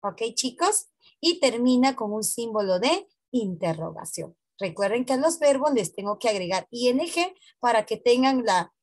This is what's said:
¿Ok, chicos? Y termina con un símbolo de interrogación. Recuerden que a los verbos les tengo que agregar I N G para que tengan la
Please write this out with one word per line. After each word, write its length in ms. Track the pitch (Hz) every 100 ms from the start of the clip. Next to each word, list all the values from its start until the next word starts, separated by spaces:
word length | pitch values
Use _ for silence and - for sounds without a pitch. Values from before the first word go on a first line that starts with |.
¿Ok, 200 | 202 - 226
chicos? 540 | 220 254 240 359 427 - _ _ _
Y 200 | 320 349
termina 560 | 269 226 247 254 262 254
con 160 | 214
un 100 | 214
símbolo 560 | 214 - 233 214 202 180
de 300 | 240 349 - _ _
interrogación. 1040 | 254 202 175 175 156 165 160 165 - 165 _ _ _
Recuerden 440 | 196 170 196 226
que 100 | 247
a 20 | 262
los 240 | 302 320
verbos 320 | 294 269 294
les 220 | 269 170
tengo 240 | - 202 208
que 100 | 240
agregar 400 | 208 180 185 -
I 180 | 240 247
N 160 | 247
G 300 | 330 339 359 370 _ _
para 280 | 247 226 214
que 100 | 220
tengan 480 | - 247 262 262
la 280 | 226 185 170 _